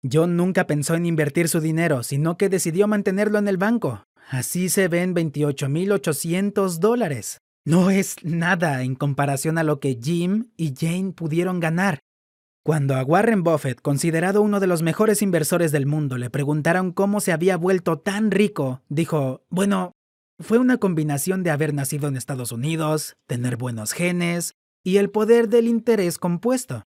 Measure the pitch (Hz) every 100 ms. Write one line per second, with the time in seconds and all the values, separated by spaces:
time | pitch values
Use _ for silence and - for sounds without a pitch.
0 | 135 151 175 170 180 185 165 151 143 170
1 | 170 160 147 165 170 170 160 160 170 135
2 | - 139 160 175 196 185 170 165 208 208
3 | 202 190 214 208 202 190 202 240 143 107
4 | _ _ - 131 - 175 185 196 190 170
5 | 185 175 165 147 147 143 135 151 196 196
6 | 196 143 165 175 202 202 190 165 202 240
7 | 196 127 - - _ _ - 170 185 196
8 | 190 - - 170 170 185 170 135 127 127
9 | 143 135 143 139 156 165 156 147 143 117
10 | 123 170 180 208 233 - 160 127 165 180
11 | 190 175 165 160 180 180 165 165 196 156
12 | _ _ _ _ _ _ - 156 139 131
13 | 131 175 226 214 170 156 135 - - 143
14 | 170 160 180 208 214 202 190 170 165 160
15 | 220 208 202 170 156 175 165 147 139 151
16 | 147 127 120 139 139 151 151 175 185 175
17 | 196 202 202 160 180 180 180 190 175 160
18 | 208 196 220 190 208 208 135 135 _ 151
19 | 165 156 135 131 _ 175 202 196 180 _
20 | _ _ _ _ 170 220 254 247 196 160
21 | 151 143 180 185 175 147 156 147 135 147
22 | 147 131 - 135 120 117 143 160 156 156
23 | - _ - 123 123 117 123 113 107 -
24 | 175 175 175 170 165 _ _ _ 185 196
25 | 202 214 214 233 226 233 226 233 226 220
26 | 175 170 180 170 240 254 - 117 -